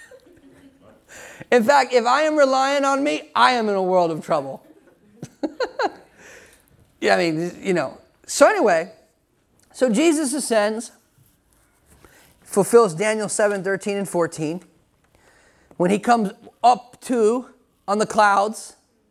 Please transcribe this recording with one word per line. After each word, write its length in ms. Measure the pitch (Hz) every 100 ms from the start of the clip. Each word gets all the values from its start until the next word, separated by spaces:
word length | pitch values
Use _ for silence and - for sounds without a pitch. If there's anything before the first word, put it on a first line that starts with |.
| 906 523 _ - 277 277 277 _ 202 _ _ - - - -
In 120 | 247
fact, 280 | 220 285 247
if 140 | 247 233
I 160 | 269
am 160 | 311 302
relying 480 | 269 262 269 285 277
on 180 | 269
me, 280 | 294 302 - 208
I 180 | 247
am 140 | 247 214
in 80 | 196
a 80 |
world 280 | 185 185 170
of 120 | 160
trouble. 420 | - 160 135 202 _ _ _ _ _ _ - _
<laughs> 100 | 311 - 494 - 466 - - _ - - - _ _ _ _ _
Yeah, 140 | 208 190
I 160 | 170
mean, 260 | 156 175 175
you 120 | 196
know. 240 | 175 135 - _ _ -
So 220 | - 294
anyway, 420 | 415 240 165 185 - _ _ _ _ _ _ _
so 180 | - 254
Jesus 440 | 214 330 302 285
ascends, 580 | 277 - 226 208 220 - - _ _ _ _ _ _ _ _ _ _ - _ _ _
fulfills 520 | - 202 180 233 220
Daniel 360 | 156 214 220 202
seven 340 | - 208 202
thirteen 320 | 180 190 208 202
and 120 | 190
fourteen. 540 | 175 165 160 151 180 - _ _ _ _ _ _ _ _ _ _ -
When 140 | 175
he 60 | 208
comes 340 | - 233 196 - - _
up 380 | 233 240 - -
to, 480 | - 247 214 247 233 _ _ _ -
on 120 | 208
the 60 | 214
clouds, 680 | 220 208 196 214 226 - - _ _ _